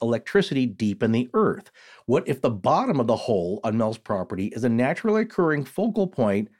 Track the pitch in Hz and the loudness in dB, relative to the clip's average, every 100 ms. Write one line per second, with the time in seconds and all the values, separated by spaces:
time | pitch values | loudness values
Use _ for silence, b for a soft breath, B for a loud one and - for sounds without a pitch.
0 | 117 113 - 202 185 139 127 95 107 98 | -2 -2 0 0 2 0 -2 0 -2 0
1 | 113 113 123 214 175 90 - B B B | 0 0 0 0 0 0 -8 B B B
2 | - 139 - 131 135 104 107 160 262 147 | 0 0 0 -2 -2 0 2 2 2 0
3 | 113 110 - 101 87 104 113 113 110 110 | 2 0 0 0 0 -2 -2 0 0 -4
4 | - 101 90 92 101 - 120 117 127 170 | -4 -4 -4 -4 -6 -2 0 2 0 0
5 | 226 214 220 - 170 147 131 - 220 - | 0 0 0 0 0 0 -4 -4 -2 0
6 | 185 - 110 101 107 | -2 0 2 2 -2